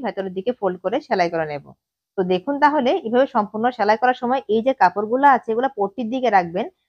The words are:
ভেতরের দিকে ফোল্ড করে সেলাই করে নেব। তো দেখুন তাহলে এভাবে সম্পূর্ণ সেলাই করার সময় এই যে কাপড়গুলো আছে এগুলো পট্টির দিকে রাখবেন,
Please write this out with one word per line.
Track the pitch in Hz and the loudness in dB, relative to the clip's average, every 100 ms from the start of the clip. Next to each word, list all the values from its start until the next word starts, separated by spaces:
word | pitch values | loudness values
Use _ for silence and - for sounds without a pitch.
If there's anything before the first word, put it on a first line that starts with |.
ভেতরের | 233 190 190 185 | -8 -6 -8 -6
দিকে | 214 | -6
ফোল্ড | 254 196 185 | -4 -4 -4
করে | 185 254 | -4 -6
সেলাই | - 202 170 | -2 -2 0
করে | 165 156 | -2 -6
নেব। | 147 143 _ _ _ _ - | -8 -14 _ _ _ _ -4
তো | |
দেখুন | 180 185 226 285 | -2 -2 -2 0
তাহলে | 294 302 247 370 | 2 2 0 0
এভাবে | 226 240 269 240 | 0 0 2 0
সম্পূর্ণ | 202 214 240 | -4 -2 -2
সেলাই | 240 202 220 | 0 0 2
করার | 247 247 | 2 0
সময় | 240 262 - | -2 -2 0
এই | 220 | 0
যে | 240 262 | 0 2
কাপড়গুলো | 185 196 214 254 285 247 | 2 2 -2 2 4 4
আছে | - | 2
এগুলো | 226 262 202 | -2 -2 -2
পট্টির | 196 - 226 | -4 -2 -6
দিকে | 262 247 | -2 2
রাখবেন, | 196 175 180 320 - | 2 0 -4 -6 -10